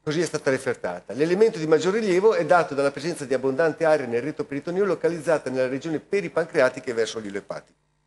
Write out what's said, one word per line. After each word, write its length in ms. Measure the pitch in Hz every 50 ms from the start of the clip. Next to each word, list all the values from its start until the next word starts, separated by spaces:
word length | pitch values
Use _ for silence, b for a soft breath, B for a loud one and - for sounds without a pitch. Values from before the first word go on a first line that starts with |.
| _ 156
così 120 | 147 165
è 40 | 175
stata 240 | 156 - 147 - 143
refertata. 640 | 131 127 - 131 117 - - 92 87 90 - - 98
L'elemento 460 | 123 151 170 180 196 220 226 - 175
di 80 | 156
maggior 260 | 156 160 151 135 185 190
rilievo 400 | 233 226 202 170 180 190 226 202
è 100 | 170 170
dato 300 | 147 180 175 160 - 143
dalla 160 | 131 139 139
presenza 360 | 139 151 135 170 170 165 147
di 100 | 120 131
abbondante 500 | 127 120 135 135 139 165 160 147 - 165
aria 220 | 160 156 147 131
nel 160 | 117 117 117 123
retro 200 | 151 147 - 143
peritoneo 400 | - 139 143 - 175 175 185 208
localizzata 680 | 196 170 - - 160 170 165 139 165 160 143 - 131
nella 160 | 127 131 131
regione 320 | 127 131 135 120 165 156 135
peripancreatica 920 | - _ - 202 175 165 - 160 170 170 - 160 127 127 - 139 - 131
e 40 | 117
verso 240 | 113 113 107 - 113
l'ilo 180 | 110 101 98
epatico. 400 | 101 95 _ 85 76 - _ _ _ _ _ _ _ _